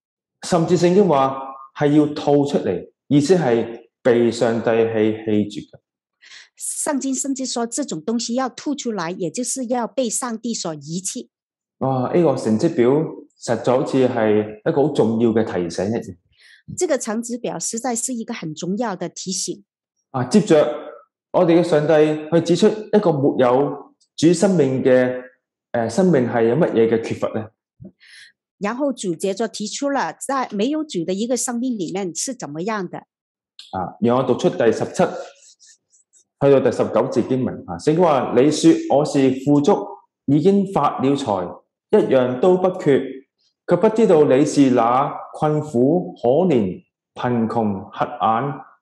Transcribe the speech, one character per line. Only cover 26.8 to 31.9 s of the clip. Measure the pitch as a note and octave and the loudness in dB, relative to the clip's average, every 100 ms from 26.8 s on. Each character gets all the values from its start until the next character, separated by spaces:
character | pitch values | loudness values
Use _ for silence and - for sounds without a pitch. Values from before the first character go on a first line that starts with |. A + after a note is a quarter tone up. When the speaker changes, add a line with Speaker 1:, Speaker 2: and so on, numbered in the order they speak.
| A2+ | 2
Speaker 1:
嘅 | A2+ | 2
缺 | - A2+ | -2 -6
乏 | - | -6
呢？ | A2 A2 _ _ _ - - _ - - _ _ _ | -6 -10 _ _ _ -20 -20 _ -20 -20 _ _ _
Speaker 2:
然 | G3+ | -8
後 | A#3+ C#4+ | -4 -4
主 | - G3 | -4 -6
接 | D#3+ F#3+ | -4 -4
着 | G3 A3+ | -4 -6
提 | - G#3 | -6 -10
出 | - C#4 | -6 -4
了 | C4+ F3 - | -2 -4 -6
在 | - C4+ B3 | -6 -4 -4
沒 | G3+ B3 | -4 -2
有 | D#4 | -4
主 | D4+ F#3 | -6 -6
的 | E3 | -6
一 | G3 A#3 | -4 -4
個 | B3 | -4
生 | - A#3+ | -4 -4
命 | C4 A3 | -4 -4
裏 | D#3+ | -6